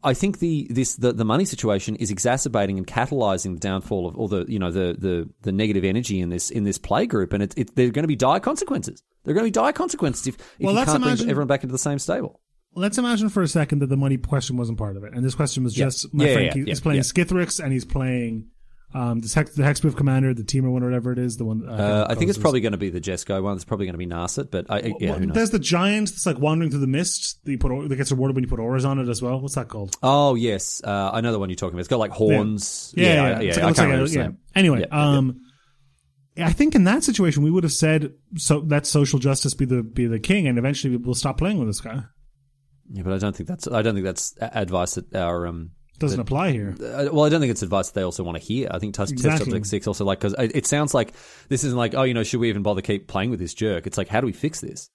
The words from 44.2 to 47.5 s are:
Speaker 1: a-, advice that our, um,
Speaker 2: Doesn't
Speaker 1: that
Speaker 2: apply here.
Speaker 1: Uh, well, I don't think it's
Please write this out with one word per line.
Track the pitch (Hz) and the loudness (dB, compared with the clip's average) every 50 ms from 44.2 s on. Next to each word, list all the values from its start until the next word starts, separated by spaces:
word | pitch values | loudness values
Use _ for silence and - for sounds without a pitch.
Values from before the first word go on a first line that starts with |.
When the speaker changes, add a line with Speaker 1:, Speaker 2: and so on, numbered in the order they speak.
| - - - - | -6 -8 -6 -8
Speaker 1:
a-, | - 113 - 120 | -8 -6 -4 -4
advice | 101 87 90 92 87 90 - | -4 0 0 0 0 0 -4
that | - 87 - - | -8 -8 -6 -6
our, | 95 90 85 87 87 87 85 | -4 -2 -2 -2 -2 -4 -6
um, | 85 85 82 82 - - - _ _ - | -6 -8 -12 -14 -16 -20 -20 _ _ -4
Speaker 2:
Doesn't | 156 147 - 131 | -2 -2 -2 -2
Speaker 1:
that | |
Speaker 2:
apply | 117 110 151 - 185 190 | -2 -2 -2 0 0 0
here. | 139 117 104 98 92 - | 0 0 -2 -6 -6 -8
Speaker 1:
Uh, | - - - 135 143 143 | -10 -10 -4 -2 -2 0
well, | 160 147 151 | 4 4 4
I | 147 | 6
don't | 151 165 | 6 4
think | 151 | 4
it's | 127 | 2